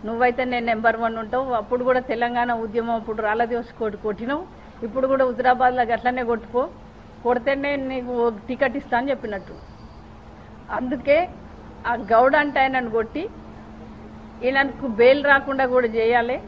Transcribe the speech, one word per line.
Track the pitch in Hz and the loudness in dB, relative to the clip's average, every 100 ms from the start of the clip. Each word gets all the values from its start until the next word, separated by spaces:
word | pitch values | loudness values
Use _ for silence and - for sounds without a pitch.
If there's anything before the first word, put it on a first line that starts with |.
| 214 | -6
నువ్వైతే | 233 247 240 254 | 2 2 2 -2
నేను | 247 233 | -2 0
number | 220 226 226 | 2 2 2
one | 226 226 | -2 -4
ఉంటావు, | 220 247 269 | -4 -2 0
అప్పుడు | 233 208 247 | -2 -2 -2
కూడా | 247 254 | 2 2
తెలంగాణ | 254 226 240 240 240 | 0 -2 0 0 0
ఉద్యమం | 233 226 226 233 226 | -2 -2 -4 -2 -4
అప్పుడు | 226 220 | -4 -2
రాళ్ళ | 220 220 233 | -2 0 0
దోసి | 240 233 - | -2 -6 -6
కొట్టి | 220 202 | -6 -4
కొట్టినావు, | 214 202 233 294 370 - - - | -6 -4 -4 -4 -6 -16 -20 -10
ఇప్పుడు | 233 262 262 | -6 -2 0
కూడా | 269 254 | 2 2
హుజురాబాద్లో | 226 254 247 254 254 | 2 2 4 4 2
గట్లనే | 226 226 240 254 | 0 0 0 -2
కొట్టుకో, | 233 233 - 240 311 - - - - - | -2 -2 -2 -2 -2 -6 -20 -20 -20 -6
కొడితేనే | 240 247 240 277 285 285 | 0 0 2 0 -2 -2
నీకు | 269 262 247 247 233 208 - | -4 -6 -4 0 0 -2 -8
టికెట్ | 247 262 254 | -2 0 -2
ఇస్తా | - 240 | -2 -2
అని | 269 | 0
చెప్పినట్టు. | 262 233 196 - - - - - - - - - - - - - | -4 -4 -8 -10 -18 -18 -20 -20 -20 -20 -20 -20 -20 -20 -20 -8
అందుకే | 214 254 262 277 302 359 - - - - - 214 | -6 -4 -4 4 4 2 -6 -18 -18 -18 -10 -4
ఆ | |
గౌడ్ | 240 208 226 254 302 | -4 4 8 8 6
అంటే | 294 277 | 2 2
ఆయనను | 262 262 240 | 2 0 0
కొట్టి | 220 220 285 392 - - - - - - - - - - - | -2 -2 -6 -8 -10 -18 -18 -18 -18 -18 -18 -18 -18 -18 -4
ఈయనకు | 247 269 277 - 269 | 0 2 0 -2 -6
బెయిల్ | 214 240 285 285 | 6 6 6 6
రాకుండా | 277 277 269 262 | 4 4 0 2
కూడా | 254 240 | 2 0
చేయాలి | 220 226 240 233 262 | 0 2 2 0 -4